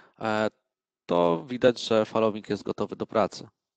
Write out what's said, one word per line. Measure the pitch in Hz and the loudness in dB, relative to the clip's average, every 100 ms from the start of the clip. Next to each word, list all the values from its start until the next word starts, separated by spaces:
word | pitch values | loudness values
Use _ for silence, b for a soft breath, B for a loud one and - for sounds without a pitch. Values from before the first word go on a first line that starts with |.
| B B | B B
e, | 110 107 107 - _ _ _ _ - | -4 -2 -2 -4 _ _ _ _ -2
to | - 87 85 151 | 2 4 2 -2
widać, | 123 127 120 | 0 2 2
że | - 113 | 0 0
falownik | 110 113 110 104 98 | 2 0 0 0 -6
jest | 101 | -6
gotowy | - - 104 90 | -4 -4 -6 -6
do | 110 | -4
pracy. | 110 95 - - _ _ | 0 0 -2 -20 _ _